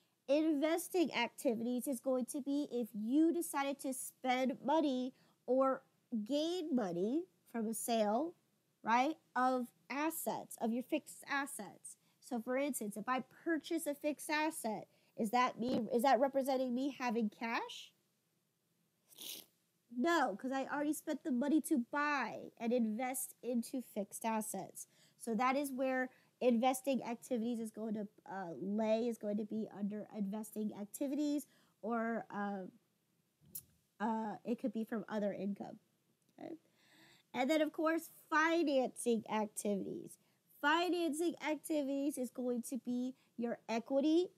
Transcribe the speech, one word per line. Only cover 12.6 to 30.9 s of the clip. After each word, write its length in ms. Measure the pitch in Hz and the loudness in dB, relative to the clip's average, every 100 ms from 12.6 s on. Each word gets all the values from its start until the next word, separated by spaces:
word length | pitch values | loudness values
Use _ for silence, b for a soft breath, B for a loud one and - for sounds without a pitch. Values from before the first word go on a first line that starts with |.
| 285 - 208 208 | 0 -2 -6 -6
if 120 | 226 | -2
I 120 | 254 - - | -2 -4 -6
purchase 420 | 330 320 - 330 302 | -2 -2 0 -4 -2
a 80 | |
fixed 360 | 285 302 285 - | -2 -2 -4 -2
asset, 580 | 302 311 - 226 202 - b b b | 0 0 -2 -4 -4 -8 b b b
is 140 | 220 | 2
that 300 | 220 254 - | 4 2 2
me, 260 | 240 262 214 | 0 0 0
is 80 | 233 | 2
that 160 | 269 233 | 6 6
representing 560 | 269 269 262 262 254 | 4 2 2 2 2
me 220 | 247 277 247 | 0 -2 -2
having 300 | 247 226 214 | -2 0 0
cash? 640 | - 233 247 480 - - _ _ _ _ _ _ _ _ _ _ _ _ - - - - _ _ _ - 240 | -2 -4 -4 -4 -10 -16 _ _ _ _ _ _ _ _ _ _ _ _ -16 -12 -12 -16 _ _ _ -12 -2
No, 400 | 320 339 254 196 | 2 4 2 -2
'cause 160 | 262 | -4
I 140 | 269 - | -4 -2
already 260 | 294 294 | -2 -2
spent 300 | 302 320 285 | -2 -4 -4
the 80 | 330 | -2
money 300 | 247 285 311 | 0 2 2
to 160 | - 294 240 | 2 0 0
buy 600 | 294 294 285 214 131 - - | 0 0 0 -2 -6 -12 -6
and 140 | 233 | 0
invest 600 | 247 220 214 262 269 - - | 2 2 0 -2 -4 -8 -8
into 380 | 233 240 233 269 | -2 -2 -2 -6
fixed 440 | - 214 196 - | -6 -6 -6 -4
assets. 640 | 226 220 214 190 156 - - b b b | -2 -2 -2 -6 -8 -12 -18 b b b
So 160 | 240 | -2
that 220 | 220 254 269 | 2 2 2
is 160 | 277 | 0
where 380 | 262 262 262 254 b b b | -2 0 0 -2 b b b
investing 640 | 247 233 254 269 277 262 | 4 6 4 2 0 0
activities 580 | - 240 - 247 233 226 | 0 -8 -4 -2 0 -2
is 100 | 220 | -6
going 240 | 214 226 | -6 -6
to, 140 | 220 208 _ - | -4 -6 _ -10
uh, 260 | 190 175 131 | -8 -8 -6
lay, 480 | 190 214 220 226 240 | -2 0 2 2 2
is 80 | 226 | -2
going 220 | 208 208 | -2 -2
to 60 | |
be 240 | 214 214 214 | -2 -4 -6
under 360 | 190 202 208 - | -4 -6 -6 -8
investing 600 | 214 196 214 220 214 214 | -6 -4 -4 -6 -6 -6
activities, 720 | 196 202 | -6 -10